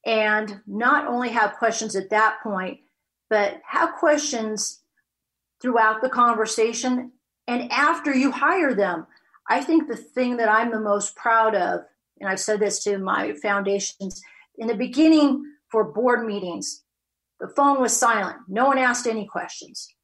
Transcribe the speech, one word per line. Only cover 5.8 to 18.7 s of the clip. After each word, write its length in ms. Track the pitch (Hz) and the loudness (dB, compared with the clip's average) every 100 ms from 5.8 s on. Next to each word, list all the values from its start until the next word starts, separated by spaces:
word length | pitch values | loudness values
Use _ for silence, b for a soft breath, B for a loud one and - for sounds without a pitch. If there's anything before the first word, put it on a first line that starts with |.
| 220 220 | 2 2
the 60 | 254 | -2
conversation 1040 | 247 240 220 220 - 226 226 254 247 - _ _ _ - | 2 2 2 -2 0 0 0 -2 -2 -4 _ _ _ -6
and 240 | 240 247 | -6 -2
after 400 | 240 294 - 294 | 0 2 2 0
you 200 | 262 269 | 2 2
hire 420 | - 285 370 294 | 2 0 2 2
them. 320 | 202 190 165 - b b b - | 2 0 -2 -10 b b b -2
I 120 | 262 | -2
think 260 | 277 320 - | 2 2 2
the 100 | 220 | -8
thing 420 | - - 247 240 | -6 -2 -2 2
that 100 | 226 | 2
I'm 240 | 214 240 | 2 2
the 80 | 226 | -2
most 340 | 214 202 202 | 0 0 -2
proud 400 | - 233 226 220 | -4 2 4 4
of, 280 | 202 175 175 - _ _ _ | 2 0 -4 -8 _ _ _
and 100 | 202 | -6
I've 120 | 190 | -4
said 180 | - 214 | -2 0
this 240 | 208 202 | 0 0
to 160 | 208 202 | -2 -2
my 360 | 190 - 202 | -2 -2 -2
foundations, 880 | - 208 202 196 202 196 - 196 - B B B - | -4 -2 -2 0 -2 -4 -8 -12 -12 B B B -8
in 80 | 226 | -6
the 80 | |
beginning 720 | 208 240 277 320 320 285 254 B B _ | -4 -4 4 6 6 6 2 B B _
for 220 | 220 202 | -2 0
board 340 | 147 247 240 226 | 0 2 0 -2
meetings, 560 | 202 180 170 - - _ _ _ _ _ _ | -6 -6 -8 -10 -12 _ _ _ _ _ _
the 140 | - | -6
phone 260 | - 285 277 | 2 2 4
was 160 | 233 - | 0 2
silent. 420 | 240 220 185 - - | 2 2 -2 -8 -8
No 160 | 202 | 0
one 140 | 269 | 2